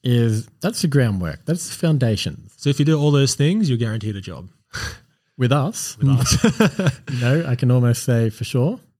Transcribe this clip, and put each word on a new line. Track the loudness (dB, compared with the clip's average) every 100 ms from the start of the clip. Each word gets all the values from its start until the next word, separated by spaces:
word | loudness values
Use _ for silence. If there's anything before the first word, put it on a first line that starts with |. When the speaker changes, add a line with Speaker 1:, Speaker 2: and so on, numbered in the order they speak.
Speaker 1:
is, | 2 2 2 -2 -6 _
that's | -6 -2
the | 0
groundwork. | 2 2 0 -4 -8 -6
That's | -6 -6
the | -4
foundations. | 0 2 2 0 -4 -10 -18 _
Speaker 2:
So | -2
if | 0
you | 2
do | 2
all | 4
those | 4 2 2
things, | 0 2 0
you're | 0
guaranteed | -2 -4 -6 -8
a |
job. | -10 -14 -16 _ _
<laughs> | -12 -12 -12 _ _ _ -2
Speaker 1:
With | 2
us? | 2 0 -6 -12 -2
Speaker 2:
With | 2
us. | 2 2 2 2 2 -2 0 -2 -4 -8
<laughs> | -2
Speaker 1:
No, | 0 0 0
I | 0
can | 2
almost | 4 2 0
say | 0 0 0
for | -4
sure. | -4 0 0 -2 _